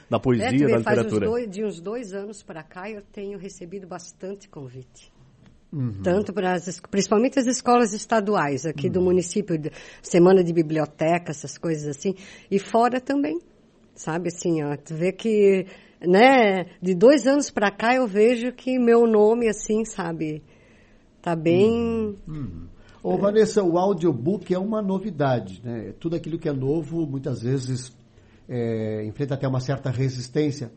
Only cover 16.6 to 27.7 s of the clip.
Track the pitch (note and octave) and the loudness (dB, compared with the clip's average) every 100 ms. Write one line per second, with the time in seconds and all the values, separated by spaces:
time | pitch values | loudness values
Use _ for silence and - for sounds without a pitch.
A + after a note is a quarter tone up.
16.6 | F3+ - F3+ F3+ A3 D4 A3+ C#4+ C#4 - | -4 -6 -4 4 6 6 4 0 0 -2
17.6 | G#3 G3 A3+ B3+ B3 F#3+ A3 B3 A#3+ B3 | -2 0 0 0 0 2 2 2 -2 -6
18.6 | - B3+ A#3+ A#3 A#3 G#3+ G#3 A#3 A#3 G#3 | -4 0 4 6 6 6 4 4 0 -2
19.6 | - G#3+ A3 - F3 E3 D#3 D3+ - _ | -2 -2 -2 -6 -6 -4 -6 -8 -12 _
20.6 | _ _ _ _ _ _ - E3+ D#3 F3 | _ _ _ _ _ _ -6 -2 2 4
21.6 | G#3 A#3 A#3 A3+ G#3+ G3 - D#3 A#2 E2 | 4 2 -2 -2 -4 -8 -12 -10 -10 -10
22.6 | E2+ - - - F3+ F#3 G3+ G#3 G#3 G#3+ | -16 -20 -20 -10 -4 0 2 4 4 4
23.6 | F#3 E3+ F#3+ G3 E3+ B2+ B2+ G#3 - F3+ | 2 2 2 2 0 0 -2 -4 -2 -2
24.6 | G3 G#3+ G3 F#3+ G#3 D#3 C#3 B2 G2 F#2 | -2 -2 -2 -4 -4 -2 0 0 -4 -12
25.6 | A#2+ A#2 G2+ G2+ E3+ E3 E3 E3 E3 C#3 | -10 -10 -10 -8 -6 -6 -6 -6 -4 -4
26.6 | C3 D#3 D3 E3 D#3 C3+ C#3 A#2 A2+ C3+ | -2 -2 -4 -4 -4 -6 -6 -6 -4 -4
27.6 | B2 | -4